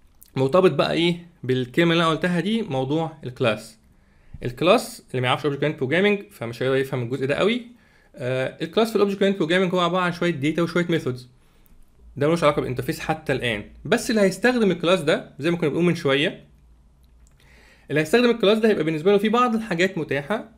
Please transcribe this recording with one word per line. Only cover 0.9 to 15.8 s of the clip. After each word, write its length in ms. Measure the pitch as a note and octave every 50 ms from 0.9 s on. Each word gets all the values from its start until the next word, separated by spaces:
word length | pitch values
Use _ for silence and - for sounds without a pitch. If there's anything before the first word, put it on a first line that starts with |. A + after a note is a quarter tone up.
ايه 340 | D3+ D#3 E3+ F3 E3+ F3 - - _ _
بالكلمه 500 | - B2 C3 B2+ B2+ B2 - E3 E3+ E3+
اللي 120 | E3 E3+ E3+
انا 60 | E3
قلتها 300 | D#3+ D#3 F3+ F3+ F3 F3
دي، 220 | E3+ G3+ A3 A3+
موضوع 500 | G#3+ E3+ C#3 C3 C3 C3 D3+ D#3+ E3 D3+ D#3 - -
الكلاس. 540 | B2 A#2+ - C3 A2+ G#2+ A2 - - - _ _ _ _ _ _ _ _ _ _ - - - -
الكلاس 580 | B2+ A#2+ - D3+ F3 G#3+ B3 A#3 - - - - _
اللي 100 | - B2+
ما 60 | B2+
يعرفش 180 | B2+ C#3 D3 -
اوبجكت 180 | D3 C#3+ C3+
اورينتد 160 | D3 D3+ D3+ -
بروجرامينج 440 | C3+ B2 D3 F3 G3 G#3 G#3 G3 - -
فمش 320 | - - A#2+ A2+ A#2 -
هيقدر 140 | B2+ C3 C3+
يفهم 260 | C3+ C3+ C3+ C#3+ B2+
الجزء 240 | A#2+ A2+ B2+ C3+ C3
ده 80 | C3 C#3+
قوي. 320 | - F3 G#3 A#3+ B3 A#3 - - _ _ _ _ _ _ _ -
آه، 400 | - B2+ B2 C3 C3 C3 C3 - -
الكلاس 280 | D#3+ E3+ - G#3 A#3 A3+
في 60 | -
الاوبجكت 220 | G3 G#3 G3+ G3 F#3+
اورينتد 200 | G3 G3 G3 G3
بروجرامينج 360 | E3+ D3+ F3 F#3 F#3+ F3 F3+
هو 60 | F3+
عباره 220 | F3 E3+ F3 F#3
عن 100 | F3+ F3
شويه 180 | E3+ - F3 F3
داتا 320 | E3+ C3+ C3 D3+ D#3 F3
وشويه 240 | E3+ E3 - F3 E3+ E3+
ميثودز، 400 | E3+ D3+ E3 C3+ B2 B2 - - _ _ _ _ _ _ _ _ - - - _ _ - - - -
ده 100 | - C#3
ملوش 180 | D3+ E3+ E3+ E3
علاقه 160 | D3 D3 D#3
بالانترفيس 400 | B2+ - B2+ B2+ B2+ - - -
حتى 320 | - - D#3 - - -
الان. 320 | C#3 C3 A#2 A#2+ A2 G#2 G#2 - - - -
بس 260 | C3+ G3 A#3 - -
اللي 100 | A#3 G#3+
هيستخدم 500 | G3+ F#3+ F3+ - - B3 B3+ A#3+ A3 F#3+
الكلاس 300 | E3+ F3 - D#3+ F#3+ F3+
ده 300 | D3 D3 F3+ A#3+ - - - -
زي 120 | C3+ E3+
ما 60 | F3
كنا 120 | E3+ E3 D3
بنقول 160 | - E3